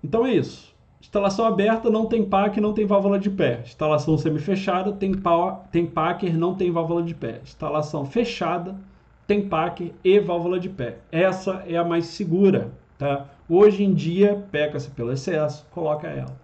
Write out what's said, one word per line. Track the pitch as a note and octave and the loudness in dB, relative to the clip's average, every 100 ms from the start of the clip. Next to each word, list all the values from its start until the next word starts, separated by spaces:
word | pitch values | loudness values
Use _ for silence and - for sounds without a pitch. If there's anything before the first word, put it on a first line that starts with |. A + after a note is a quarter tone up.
Então | D3+ A3 C4 | -2 0 2
é | |
isso. | G3+ - - - _ _ _ | 2 0 -8 -20 _ _ _
Instalação | - G#3 G3 G3 A3+ | -6 -2 0 2 0
aberta, | F#3+ G#3 A3+ A#3 | 2 2 2 2
não | A3 | 0
tem | A3 A#3 | 2 0
pack, | G3 G3 G#3 G3+ | 2 2 2 0
não | G#3 | -2
tem | G#3 | 0
válvula | G#3 G3+ G3 G3+ | 2 2 2 0
de | G3+ | 0
pé. | F#3+ D3 B2 | 0 0 0
Instalação | - - D#3 D3+ D3 D3+ | -8 -4 0 0 2 0
semi-fechada, | E3 D3+ F3 F#3+ - F3+ F#3+ | 0 -2 -2 -2 0 -2 -2
tem | G3+ G3 | -4 -2
pa-, | F3+ F3 E3+ F#3 - - | -2 2 2 2 -4 -4
tem | E3+ E3+ | -2 0
packer, | - D#3+ F3 F#3 E3 | 0 -2 -2 -2 0
não | E3+ | 0
tem | F#3 F3+ | 0 0
válvula | E3+ D#3+ E3+ | 0 0 -2
de | E3+ | -2
pé. | D#3+ A#2+ - | -6 -10 -10
Instalação | - - D3+ D3+ D3+ D3 | -16 -10 -4 -2 -2 -4
fechada, | C3+ A3+ A#3+ - E3+ F3 F3 G3 - - _ _ _ | -4 -2 -2 -2 -4 -4 -6 -12 -16 -20 _ _ _
tem | G#3 G3 | 0 0
packer | D#3+ E3+ E3+ E3+ - | -2 -2 -4 -10 -2
e | F#3 G3+ | 4 6
válvula | E3+ E3+ F3 F3+ | 6 -2 0 -2
de | F#3 | -4
pé. | - A#2+ - - | -8 -8 -10 -6
Essa | D#3+ F#3 F#3 - F#3 - | 2 2 2 -4 -6 -4
é | E3+ | -2
a | |
mais | E3+ E3+ E3 | 0 0 -4
segura, | - F#3+ F3 G3 C#3 A2+ - _ _ | -6 -2 4 6 4 -2 -12 _ _
tá? | C#3 C#3 C#3 - - | -4 -4 -6 -20 0
Hoje | E3+ G#3 G3 | 8 8 6
em | G3+ | 2
dia, | D#3+ D3+ F3 G3+ G3+ - | 2 0 2 2 2 -4
peca-se | D3 D3+ C3+ - | -2 -2 -2 -10
pelo | - A#2 | -8 -6
excesso, | C3+ - D#3+ D3+ - - | -4 -2 -2 -2 -4 -14
coloca | - D#3+ D3+ D#3 | -8 -4 -4 -6
ela | C#3 C3 - | -10 -10 -14